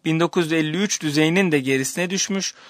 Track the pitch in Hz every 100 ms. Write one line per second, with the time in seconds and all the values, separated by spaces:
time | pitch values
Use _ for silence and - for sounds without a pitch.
0 | 160 160 165 185 156 160 156 175 208 -
1 | 156 147 156 185 185 147 131 135 131 180
2 | 180 190 - 196 - -